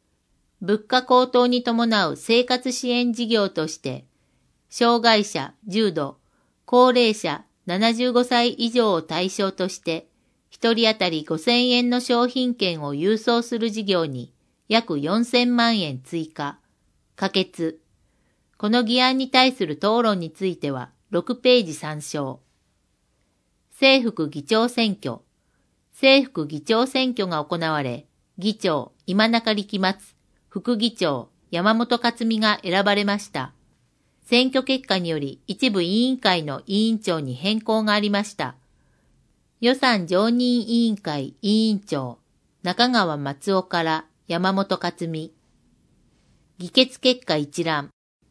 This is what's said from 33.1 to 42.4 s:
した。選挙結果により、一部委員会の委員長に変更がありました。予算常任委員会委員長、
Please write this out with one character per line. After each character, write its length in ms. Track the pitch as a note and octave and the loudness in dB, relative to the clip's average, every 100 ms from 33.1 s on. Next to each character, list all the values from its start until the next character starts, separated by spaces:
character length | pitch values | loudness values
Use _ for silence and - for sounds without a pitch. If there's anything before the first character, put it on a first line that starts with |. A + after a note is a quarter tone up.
| G3+ | -2
し 120 | - | -4
た。 240 | D3 C3 - _ _ _ _ _ _ | -10 -10 -12 _ _ _ _ _ _
選 240 | - A#3+ C4 | 0 2 2
挙 160 | C4 | 0
結 220 | C4 C4 - | 0 -2 -2
果 140 | F#3+ | -2
に 100 | F3 | -2
よ 80 | D#3 | -4
り、 220 | C#3 - - | -6 -10 -12
一 220 | G3 C4 | -2 -2
部 140 | G3 | 0
委 200 | E3+ G#3 | 0 0
員 140 | B3 B3+ | 0 0
会 260 | G3+ F3+ | 0 0
の 200 | D3 C3+ - | -2 -8 -4
委 240 | G3 A3+ | 0 0
員 100 | A3 | 0
長 220 | A3 D#3+ | -2 -4
に 120 | C#3 | -4
変 280 | B2 F3+ A3 | -6 -4 -4
更 220 | A3 A3 | -2 -2
が 100 | G#3+ | 2
あ 60 | G#3 | 0
り 100 | G#3 | 0
ま 160 | G3+ G#3 | -2 -4
し 100 | - | -6
た。 200 | C3+ - _ _ _ _ _ _ _ _ _ - | -8 -10 _ _ _ _ _ _ _ _ _ -2
予 120 | A#3 | 0
算 320 | C4 C4 A3 E3 | 2 2 0 0
常 240 | F3+ A3 | 2 2
任 340 | A#3+ B3 A#3+ | 2 2 0
委 240 | A3 A#3 A#3 | 0 2 2
員 100 | G#3 | 0
会 380 | - D3 C#3 - | -4 -6 -6 -6
委 280 | G3+ G#3+ A3 | 0 2 2
員 100 | G#3 | 0
長、 400 | - C#3+ B2+ - _ _ | -2 -6 -6 -12 _ _